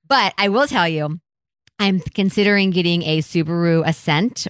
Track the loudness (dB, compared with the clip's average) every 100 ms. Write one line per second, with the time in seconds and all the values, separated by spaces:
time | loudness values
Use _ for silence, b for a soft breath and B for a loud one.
0 | -2 0 0 0 0 2 0 0 0 -2
1 | -4 -8 _ _ _ _ _ -2 0 0
2 | -2 -2 -2 0 2 2 2 0 0 0
3 | 0 -2 -2 -2 -2 0 2 2 0 -2
4 | 0 0 0 -4